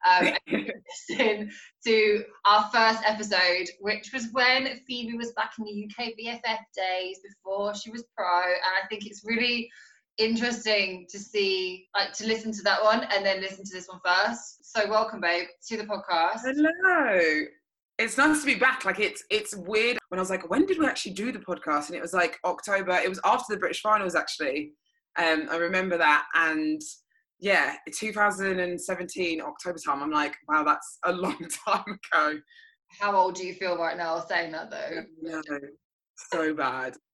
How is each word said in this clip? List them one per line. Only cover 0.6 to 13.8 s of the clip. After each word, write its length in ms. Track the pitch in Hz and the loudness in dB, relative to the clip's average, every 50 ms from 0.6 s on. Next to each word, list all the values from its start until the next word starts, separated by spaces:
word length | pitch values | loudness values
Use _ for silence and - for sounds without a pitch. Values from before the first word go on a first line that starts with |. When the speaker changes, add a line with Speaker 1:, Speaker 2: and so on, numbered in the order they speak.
| - - - - _ - | -2 -4 -10 -12 _ -16
Speaker 2:
<laughs> 200 | - - - - | -18 -16 -10 -8
Speaker 1:
listen 400 | 330 - 247 220 208 208 214 208 - - - - _ _ - 233 | 0 2 2 2 2 0 -4 -10 -12 -16 -20 -20 _ _ 2 4
to 340 | 220 220 214 214 208 214 - - - - _ | 6 6 6 6 4 2 0 -6 -16 0 _
our 240 | 202 208 214 214 - | 6 6 6 4 4
first 300 | - 233 226 226 226 226 - | 4 4 6 6 4 4 0
episode, 640 | 214 214 214 214 202 202 180 180 180 175 185 180 175 - _ | 0 0 0 -2 0 2 2 4 4 2 0 -2 -6 -10 _
which 320 | 196 208 214 208 - - | -4 -4 -4 -4 -6 -8
was 160 | - 262 226 226 | -6 -6 -6 -4
when 480 | - 262 247 254 254 269 262 269 262 - _ | 0 2 4 4 4 2 0 -2 -6 -8 _
Phoebe 300 | - 254 247 240 226 233 | -10 -8 -8 -6 -6 -6
was 160 | 233 233 233 | -6 -8 -6
back 220 | - 220 220 - - - | -4 -6 -6 -6 -6 -10
in 60 | 220 | -10
the 80 | 208 | -8
U 160 | 208 208 208 208 | -8 -8 -10 -10
K 260 | - - 240 233 226 | -8 -8 -8 -8 -8
B 120 | 220 226 233 | -8 -10 -10
F 120 | 240 233 - | -10 -6 -4
F 160 | 226 220 220 214 _ _ | -4 -4 -4 -6 _ _
days 420 | 196 190 185 185 185 185 185 190 - - 208 | -4 -2 -2 -2 -2 -4 -6 -10 -12 -16 -20
before 460 | 202 _ _ 190 196 202 202 208 208 | -20 _ _ -6 -4 -2 -2 -4 -4
she 160 | 208 - 226 | -6 -10 -10
was 140 | 220 233 233 _ _ | -12 -12 -14 _ _
pro. 280 | - 196 180 175 175 180 | -4 0 4 4 4 4
And 320 | 180 180 175 185 185 185 190 | 4 2 2 2 2 0 0
I 60 | 190 - | 0 -2
think 180 | 214 208 202 | -8 -8 -8
it's 160 | 214 - - - | -12 -14 -12 -4
really 440 | 214 233 226 247 240 240 240 233 - - - - - _ _ _ _ _ - | -2 0 2 2 2 0 0 -4 -8 -14 -20 -20 -20 _ _ _ _ _ 0
interesting 880 | 220 226 226 226 240 240 233 214 - 220 214 202 190 180 185 180 180 - | 2 2 2 2 0 -2 -2 -2 0 2 2 2 2 0 -4 -10 -12 -16
to 100 | - 202 | -16 -16
see, 680 | 202 - - 208 196 196 190 185 185 185 185 185 - _ - | -16 -4 0 0 2 2 2 0 -2 -4 -6 -10 -16 _ -2
like, 160 | 302 277 - | -2 -2 0
to 140 | - - 214 | -4 -6 -2
listen 260 | 220 220 220 214 226 | -2 -2 -2 -2 -6
to 100 | 220 208 | -8 -2
that 200 | - 202 190 - | 0 2 2 4
one 220 | 214 214 220 233 - | 6 4 4 4 2
and 200 | - 202 196 196 | 0 -2 0 2
then 160 | 196 190 190 | 2 0 0
listen 240 | 190 196 190 190 196 | -2 -8 -8 -10 -16
to 80 | 196 | -14
this 160 | 185 185 | -14 -14